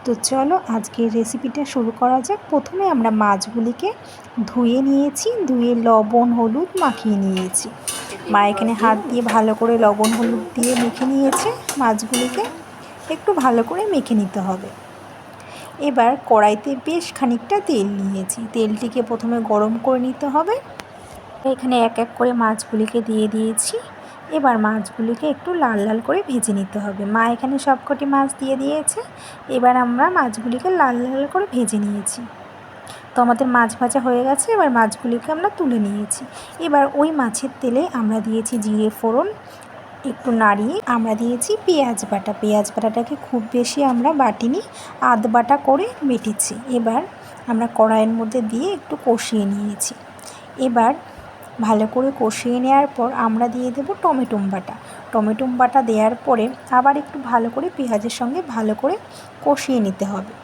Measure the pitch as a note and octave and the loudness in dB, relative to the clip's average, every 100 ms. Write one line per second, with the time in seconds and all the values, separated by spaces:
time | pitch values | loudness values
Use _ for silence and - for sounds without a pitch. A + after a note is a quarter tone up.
0 | - A3+ - C4 C#4 F4+ - A3+ A3 - | -2 -2 0 0 2 0 0 -4 -4 -2
1 | A#3 A3+ A3+ A#3+ C4 C#4 C#4 C4+ A3+ A3+ | 0 0 -2 -4 -6 -6 -4 -2 -2 0
2 | B3 B3+ - G#4 - D4+ C#4 F#4 G4 C#4+ | 2 2 0 -6 0 -2 -2 -2 0 2
3 | A3+ A3 G#3 G3 G#3+ A#3 A3+ A#3+ F#4+ A4+ | 2 2 2 2 -2 -2 -2 -2 -4 -6
4 | - - - - G3+ B3 A#3+ B3 C4+ C#4 | -14 -20 -12 -6 -4 2 2 4 4 4
5 | C#4+ C#4 G#4+ A#4+ D#4+ B3+ A#3+ A#3+ A#3 A3 | 2 0 -2 -2 0 2 2 2 6 4
6 | G#3+ A#3+ A#3+ A#3 A3+ A#3+ F#4 F#4+ D4+ - | 6 4 4 4 2 0 -2 0 0 0
7 | A3 G3+ G3 F#3 F#3 - - - - - | 0 2 2 0 -2 -4 -6 -10 -10 -10
8 | - - - G#3 G3+ G3+ A3+ A3 A3+ G#3+ | -10 -12 0 4 4 2 -2 2 2 2
9 | C4 A#3+ A#3 A3 A3 G#3+ A3+ A#3 G#3+ G#3 | 0 -2 2 2 2 2 2 4 4 4
10 | G#3+ A3+ A#3 A#3 A3+ - A#3+ B3 A#3+ - | 2 2 0 -2 -4 -2 0 2 0 0
11 | C4 C4+ C4+ - G#4 B4 - C#4+ B3 A3 | 0 2 2 2 -2 -4 -8 -2 0 0
12 | A3 B3 B3 D4+ A4+ - - - - - | -2 -2 -2 -2 -6 -8 -18 -18 -20 -18
13 | - D#4+ - F#4 C4 A#3 A#3 F4 G#4+ E4 | -10 -4 0 2 4 2 2 -2 0 0
14 | - A3 F#3+ G#3 F#3+ F#3 - - - - | 2 0 0 -2 -2 -4 -6 -16 -20 -20
15 | - - - - - - - - D4 B3+ | -20 -20 -20 -20 -18 -18 -18 -4 -2 2
16 | A#3 C4+ - A3 G#3 G#3 C#4+ C4+ - E4+ | 2 2 4 6 6 2 -2 -4 -2 -4
17 | - - B3 A#3+ - G4+ G4+ C4+ G3+ G3+ | -4 -2 0 0 0 -2 2 0 0 0
18 | G3 G3 F#3+ - A3+ A#3+ G#3+ G#3+ A#3+ B3 | -2 -4 -6 -8 -6 -2 0 0 -4 -2
19 | A3+ A3+ A3+ A#3 A3+ G#3 G#3+ A3+ C4 C4 | -2 -2 -2 -2 0 2 2 0 0 0
20 | B3+ B3+ C#4+ C#4 E4 B4 - - - - | 0 -4 0 0 0 -2 -6 -16 -18 -18
21 | - - - - C4+ C4 B3+ B3 A3+ A3+ | -20 -20 -20 -6 -2 -2 0 2 2 0
22 | A#3 - B3 A#3+ A3+ G#3+ - A3 A3 A#3 | -4 0 0 4 2 0 -2 -2 0 0
23 | A3+ G#3+ G#3+ A3 A3 A3 - A4+ - - | 0 0 0 0 0 -2 -4 -4 -8 -18
24 | - - - D#4 C#4 A3+ G#3+ A3 G3 - | -20 -20 -4 2 4 4 2 0 -4 -4
25 | A3+ A#3 D4+ C#4 - F4+ C4+ G#3+ G3+ A3 | -4 -2 -2 -4 -4 0 2 2 0 0
26 | A#3 E4 G4 B3 - G3 F#3+ G#3 G3+ G3 | 0 -2 0 -2 0 -2 -2 -6 -6 -6
27 | G3+ A3 A3+ A#3+ C4 C4+ C#4 B3+ - C#4+ | -2 2 2 0 -2 -2 0 0 0 -4
28 | C#4+ C#4 C#4 - C4+ C4+ C4+ D4+ D4 - | 0 0 0 -2 -4 -2 -2 -2 -4 -6
29 | A#4+ - - - - B3+ B3 B3 B3 A#3+ | -10 -14 -18 -18 -4 2 4 4 2 2
30 | D#4+ F4+ B3+ G#3+ A#3 B3 F#4 F#4 C#4 A#3+ | 2 2 0 -2 -4 -2 0 2 2 2
31 | B3 C4+ C#4 F#4 G#4 B3 A3+ G#3+ G#3 G#3 | -2 -2 -2 -2 0 0 0 0 -2 -4
32 | G3 - A#3 - - - - - - - | -6 -8 -12 -16 -20 -20 -20 -20 -20 -18
33 | - - A#3+ A#3+ C4 B3 A3+ - B3 C4+ | -6 0 2 2 4 4 4 2 0 0
34 | B3 A#3+ C4 C4+ - A4 D#4 A#3+ A3 - | 2 2 2 0 2 2 4 4 2 0
35 | A#3+ A#3 C4+ D#4 G4 G4+ D#4 A#3 G3+ G#3 | -4 -4 -2 -2 -2 0 0 2 0 -2
36 | G3+ - C4 - - - E4 D4 C#4 C#4 | -4 -8 -10 -16 -18 -8 2 4 4 2
37 | D4+ D#4 A#3+ G#3+ C4 - B3+ A#3+ E4 B3 | 2 2 -2 -2 -8 -4 -2 0 0 -2
38 | G#3+ A3 A3 A3 A3+ A#3+ G#3 G#3+ G#3+ G#3+ | 0 0 -2 -2 -2 -4 0 2 0 0
39 | A3+ A#3 F#4 G#4+ - - - - - - | 0 2 0 -6 -16 -20 -20 -20 -20 -12
40 | C#4 - C4 A3+ G#3+ G3+ G#3+ F#4 F4 A#3+ | -10 -6 0 4 4 4 0 -2 -2 0
41 | A3+ A3 A#3 A#3+ - G#4+ - D#4+ B3+ A3+ | 0 0 0 -2 -2 -2 2 2 2 0
42 | G#3 G3+ G3 G3 G#3+ G#3+ G#3 - A3 A3 | -2 -4 -2 -2 2 2 2 -2 -2 -2
43 | A#3 D4 - B3 A3 B3 A#3+ - C#4 A#3+ | -4 -8 -4 -4 -2 -2 0 0 2 2
44 | C4 D#4 B3 G#3 A3+ D#4 - - - - | 2 2 2 2 -2 -2 -4 -16 -16 -2
45 | B3+ A#3 A3 A#3+ A#3 C#4 C4+ C4+ G#4+ B4+ | 2 4 4 2 4 2 4 2 2 -2
46 | C#4+ A#3+ A3 G#3 - A3 B3+ B3 A3+ A#3 | 0 0 -2 -4 -4 -6 -4 0 0 0
47 | F#4+ - - - - A3+ A#3 - A3 A3 | -2 -12 -20 -16 -4 -2 0 4 4 6
48 | A3 A3+ A3+ B3+ A3 A3+ F4 F#4 - D4 | 2 0 -2 -2 -2 -2 -2 -4 -6 -4
49 | - A#3 - A3 G3 G3+ G#3 G3+ - - | 0 0 0 -2 0 -2 -4 -4 -8 -8
50 | - - - - - - C4 A#3 A3+ C#4+ | -18 -20 -20 -20 -20 -4 0 4 2 2
51 | - - - - - - A3 G#3+ G#3+ B3 | -8 -20 -20 -20 -18 -4 2 2 2 0
52 | C4+ C4+ A3 - A#3+ B3 B3+ C#4 C#4+ C#4 | -2 0 -2 -2 -2 0 4 4 4 0
53 | A#3+ C4 A3+ A3 A#3+ B3 B3+ A#3+ C#4 G4+ | -2 0 0 2 0 -2 -4 -4 -6 0
54 | F4+ C4+ B3+ G#3+ G3 F#3+ - - - - | 0 2 0 -2 -2 -4 -6 -14 -16 -18
55 | - A3+ G#3+ A3 C4 B3 B3+ C4+ A#3 A3 | -4 0 0 0 -2 2 4 4 2 2
56 | A3 A#3 - A#3+ A3+ B3+ - B3+ C4 C#4+ | 2 0 0 2 2 -4 0 4 4 2
57 | C#4+ - A#3+ A#3+ A#3 A#3+ E4+ - B3+ G#3+ | -2 -10 0 0 0 -2 -6 -4 -2 -2
58 | A3+ - A#3+ D4+ F4 A3+ A3 G#3+ C#4 G4 | -2 -4 -4 -4 -4 -2 -2 0 0 -2
59 | - - - - - C#4 - B3+ G3+ F#3+ | -6 -20 -20 -4 0 0 2 0 0 -2
60 | G3 G3+ G3 - | -4 -6 -10 -16